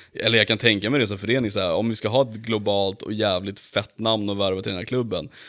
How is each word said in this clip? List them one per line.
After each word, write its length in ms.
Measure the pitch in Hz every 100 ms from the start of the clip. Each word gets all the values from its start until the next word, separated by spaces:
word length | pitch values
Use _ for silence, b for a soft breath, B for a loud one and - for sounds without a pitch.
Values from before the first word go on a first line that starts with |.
| B
eller 240 | - 113 113
jag 80 | 107
kan 100 | 107
tänka 320 | 117 104 104
mig 100 | 143
det 60 | 107
som 120 | 98
förening, 320 | 101 131 110
så 100 | 104
här, 140 | 90
om 140 | 82 113
vi 60 |
ska 140 | 107 107
ha 140 | 123
ett 120 | 123 110
globalt 680 | 113 107 104 101 98 95
och 100 | -
jävligt 460 | 107 104 90 98 98
fett 380 | - 104 101 -
namn 320 | 113 110 104
att 60 | 101
värva 240 | 98 95
till 80 | 101
den 80 | 92
här 80 | -
klubben, 420 | 127 117 87 101 B